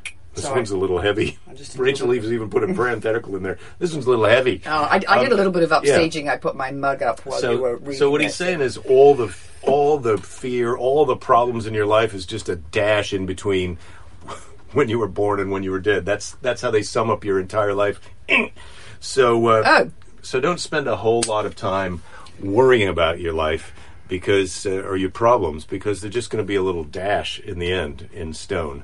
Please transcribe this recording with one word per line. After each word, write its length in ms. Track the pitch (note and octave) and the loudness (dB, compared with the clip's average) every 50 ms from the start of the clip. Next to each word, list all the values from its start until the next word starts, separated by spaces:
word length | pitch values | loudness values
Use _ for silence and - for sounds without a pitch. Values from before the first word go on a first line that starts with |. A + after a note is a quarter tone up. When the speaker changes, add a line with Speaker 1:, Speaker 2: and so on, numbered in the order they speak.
| - - - - - - - | -12 -14 -14 -16 -16 -14 -10
Speaker 1:
This 120 | F#2+ D#3 | -8 -6
Speaker 2:
Sorry. 140 | C#3+ C3+ B2+ | -2 -2 -2
Speaker 1:
one's 120 | A#2 G2+ | -2 -2
a 60 | G2+ | -2
little 220 | F#2 F#2+ F#2 F2+ E2+ | -2 0 0 0 2
heavy. 380 | G2 G#2 G2+ G#2+ A#2 - - - - - | 2 0 2 0 0 -2 -4 -10 -16 -18
Speaker 2:
I'm 80 | - | -16
just 180 | - - - - | -16 -16 -10 -6
a 60 | B2+ | -2
Speaker 1:
Rachel 260 | B2+ C3 C#3 C3+ C3 | 0 0 0 0 0
Speaker 2:
little 160 | A#2+ B2 A#2+ G#2 | 0 0 0 0
bit 100 | A2+ A#2+ | -2 -4
Speaker 1:
even 160 | A2+ A2 G2+ | -4 -2 -2
put 140 | - - A2 | -2 0 0
a 100 | F#2 F#2+ | 0 0
parenthetical 600 | G2+ A#2+ B2 A2+ G#2+ G2+ A2 A2 A2+ - - G2 | 0 0 -2 -2 -2 -2 -2 -2 -2 -2 -4 -6
in 80 | F#2+ F#3 | -6 -4
there. 140 | F#2+ - - - - - - | -6 -6 -8 -10 -16 -10 -6
This 120 | F3+ F3 | -4 -4
one's 140 | D#3+ D3+ A#2 | -4 -2 2
a 40 | B2 | 2
little 140 | B2 A2+ G#2+ | 4 4 6
heavy. 380 | G2+ A#2 C3 B2+ B2+ B2 - - | 6 6 6 4 2 0 -2 -2
Speaker 2:
Oh, 40 | D3 | -2
I, 300 | D#3 D3+ D3 C#3+ E3 G3 F#3+ - | 0 0 2 2 2 2 4 4
I 80 | G3 G3+ | 4 4
did 80 | - | 4
Speaker 1:
Um, 60 | C4+ A#3 | 4 4
Speaker 2:
a 20 | |
little 160 | G#3 G3 G3 | 4 4 2
bit 120 | F3 E3+ E3+ D#3 | 4 2 2 4
of 140 | D#3+ C#3+ C#3 | 4 4 4
Speaker 1:
yeah. 140 | C#3+ C3 E3+ | 4 4 4
Speaker 2:
upstaging. 300 | E3 D#3+ - D#3+ C#3+ C#3+ | 4 2 0 -4 -4 -4
I 80 | B2+ | -4
put 180 | B2+ - D#3+ - | -2 -2 -4 -4
my 160 | - C3 C3 | -4 -6 -6
mug 320 | C#3 C#3 C#3 C#3 C#3 C#3 C#3 | -6 -2 -2 -2 0 0 0
up 160 | A#2+ A2+ - - | -2 -2 -2 -4
while 120 | C3+ B2+ B2+ | -6 -4 -2
Speaker 1:
So, 100 | B2+ A#2+ | 0 0
Speaker 2:
you 80 | A#2 A#2+ | 0 2
were 160 | C3 B2 A#2+ | 0 0 -2
reading 240 | B2 - C#3+ C#3 C#3 | -4 -6 -6 0 2
Speaker 1:
so 100 | D3 C#3+ | 4 4
what 100 | C#3+ D3+ | 4 4
Speaker 2:
that. 40 | D3+ | 2
Speaker 1:
he's 120 | D3 - | 0 -2
saying 260 | - F3+ F3+ F3+ D#3 | -2 -2 -2 0 0
is 160 | C3+ A#2+ A2 | -2 -2 -4
all 360 | - - - C3 C3 C#3 C#3+ C#3 | -4 0 4 8 10 10 10 10
the, 220 | B2 A2+ F#2+ - - - - - - - | 6 2 -4 -4 -10 -16 -16 -12 -6 -2
all 340 | - C#3 D3 C#3+ C#3+ D3+ | 0 2 4 4 4 2
the 200 | C#3+ A#2+ A#2 G#2+ | 2 2 2 0
fear, 560 | F#2 F2+ - - - - B2+ B2 B2 A#2+ A#2+ B2+ | 0 -2 -6 -12 -8 -6 -4 -2 0 0 0 0
all 280 | B2 B2 C3 C#3 D3+ D3 | 0 0 2 4 4 4
the 120 | B2+ A#2 | 2 2
problems 500 | - - - B2+ A#2+ B2 B2 A#2 A#2 G2+ | 0 2 4 4 4 4 4 0 -4 -4
in 60 | A2 A2 | -4 -2
your 120 | G#2+ G#2 | 0 2
life 280 | G#2 G#2+ A2 A2+ G#2+ G2+ | 4 4 4 4 2 -2
is 120 | F#2+ F2 | -6 -10
just 220 | - A2+ G#2+ - | -8 -10 -8 -6
a 80 | - F2+ | -6 -6
dash 560 | E2 - - - G#2+ G2+ G#2+ G#2+ G#2 G2+ - | -6 -6 -4 -2 0 2 2 2 2 0 -2
in 140 | G2+ F#2+ F#2+ | -2 -4 -2
between 520 | F#2 F#2 - - G2+ F#2+ F#2 F2+ F2 F2 - - - - - - - - - - | -4 -6 -4 -2 0 0 0 0 -2 -4 -8 -12 -16 -18 -18 -18 -18 -18 -16 -14
<laughs> 460 | - - - - - - - - - | -14 -14 -14 -14 -18 -18 -18 -10 -4
when 160 | - D3 C#3 | 0 0 2
you 120 | A2+ A2 A#2 | 2 2 -2
were 100 | G#2+ F#2 | -2 -2
born 320 | F2+ G#2 G2+ G#2 G2+ G2 | -2 0 0 2 2 0
and 100 | G2 G2 | 0 -2
when 120 | G2 G2 G2 | -2 -2 -2
you 80 | F#2 | -2
were 100 | F#2+ F#2 | -4 -2
dead. 240 | F2+ G#2 G2+ F#2 F2 | 0 0 0 0 0
That's, 260 | F#2+ G#2 - - - - - | -2 -2 -2 -4 -10 -10 -6
that's 200 | - B2 A#2+ - | -4 -4 -2 -2
how 100 | B2 B2 | -2 0
they 120 | A2 G#2+ G#2 | 0 0 0
sum 260 | - - B2 A2+ A2+ | 0 -2 0 0 0
up 160 | G#2 G#2 - | 0 -2 0
your 120 | G2+ F#2+ | 0 0
entire 360 | F#2+ F#2 F#2 G2+ G#2+ G#2 G2+ G2 | 0 -2 -2 0 0 0 0 2
life. 260 | G2+ G2+ G2+ F#2+ - - - - - - - | 2 0 0 -2 -4 -8 -18 -18 -10 -2 0
<clears throat> 220 | - - - - - - - - - - - - - - - | 2 2 0 0 -6 -12 -16 -16 -16 -16 -16 -16 -16 -14 -12
So, 440 | - - C3+ B2+ A#2 A#2 A#2 A#2 | -2 2 4 4 6 6 4 6
uh, 160 | A#2 A2 A2 - | 6 6 6 6
Speaker 2:
Oh. 260 | C#4 D#4 - - - - - - - - - | 6 6 6 4 2 -4 -14 -18 -18 -18 -16
Speaker 1:
so 180 | - - - C3 | -8 -4 -2 0
don't 200 | C3+ E3+ F3 E3+ | 0 0 0 -2
spend 280 | - - E3 D3+ C#3 | -4 -4 -4 -2 -2
a 80 | A#2+ A2 | -2 -2
whole 280 | G2+ A2 A2 A#2 A#2 A2+ | 0 2 2 2 2 2
lot 180 | A#2 G#2+ G#2+ G2+ | 0 0 -2 -2
of 80 | G2 - | -4 -6
time 480 | - A2+ G2 F#2+ G2 F#2+ F#2 F2+ D#2+ - - - - - - - - | -6 -4 -2 -2 0 -2 -2 -4 -8 -10 -14 -16 -16 -16 -16 -14 -10
worrying 480 | - G2 G2 A#2+ C3 B2+ B2+ A2+ G#2 | -6 0 4 6 6 8 6 6 4
about 320 | F#2+ D#2+ F2 E2 D#2+ E2+ F2+ | 2 2 2 2 2 0 -2
your 140 | F2 E2+ D#2+ | -4 -4 -2
life 400 | D#2+ D#2 D#2 D#2+ D#2 - - - - - - - - - | 0 0 0 -2 -2 -6 -10 -16 -16 -16 -16 -16 -16 -10
because, 560 | - F#2 F2+ - A2+ G2+ G2 F#2+ F2+ - - - | -6 -6 -4 0 2 2 2 2 0 -2 -6 -4
uh, 160 | G2+ F#2+ F#2+ G2 | -4 -4 -4 -4
or 100 | G2 F#2+ | -4 -2
your 140 | F#2+ F#2 F#2 | -2 -2 -2
problems, 560 | F#2 - A#2 A#2 B2 A#2 F#2 D#2+ D2+ D#2 - | -2 2 4 4 4 4 2 -2 -4 -6 -8
because 360 | - - F#2+ - G#2 G2+ F#2 | -8 -8 -6 -2 -2 -4 -4
they're 100 | G#2+ G#2 | -4 -6
just 180 | F#2 B2 A#2+ - | -6 -6 -6 -4
gonna 140 | - A2 G2 | -4 -4 -2
be 100 | F#2+ G2+ | 0 0
a 60 | G2 | 0
little 220 | F#2 F#2+ F2 E2+ D#2 | 2 0 -2 -2 -6
dash 560 | D2 D2 F#2+ F#2 G2+ G2+ F2+ F2 - - - | -8 -8 -6 -2 -2 0 -2 -2 -4 -8 -10
in 180 | - G#2 F#2 F2 | -10 -10 -8 -4
the 120 | F2 F2 | -2 -2
end 380 | F#2 F#2 D#2 D2 C#2+ C#2 - - - | -2 -2 -2 -4 -8 -12 -14 -14 -12
in 200 | E2 E2 D#2+ D#2 | -10 -10 -10 -10
stone. 480 | - - - G2 F2 D#2+ D2 C2+ C#2 | -10 -8 -6 -4 -4 -4 -6 -8 -12